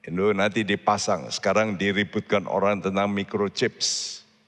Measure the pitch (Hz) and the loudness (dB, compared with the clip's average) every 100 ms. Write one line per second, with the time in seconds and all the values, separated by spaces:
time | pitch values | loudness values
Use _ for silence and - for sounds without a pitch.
0 | - 87 101 101 104 110 98 101 - 104 | -6 0 2 2 2 0 0 0 2 0
1 | - 92 62 - 101 95 110 95 98 98 | 0 -2 -2 -4 0 2 2 0 0 0
2 | 101 110 - 104 85 95 98 104 95 98 | -2 -4 0 -2 0 0 2 0 0 0
3 | 101 101 98 104 101 - 117 - - - | 0 0 -2 -2 -2 0 -2 0 -4 -4
4 | - - - _ | -6 -12 -18 _